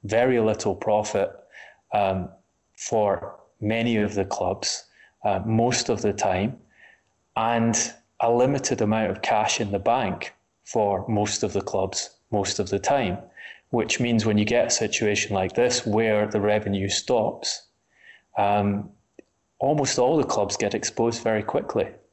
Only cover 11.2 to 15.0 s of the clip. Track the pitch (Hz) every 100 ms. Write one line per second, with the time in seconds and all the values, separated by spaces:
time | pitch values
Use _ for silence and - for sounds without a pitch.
11.2 | 104 - 104 98 - 98 98 - - _
12.2 | _ 104 95 - 92 98 - 143 - -
13.2 | - - - - _ 120 - - 120 117
14.2 | 107 104 104 120 - - 107 -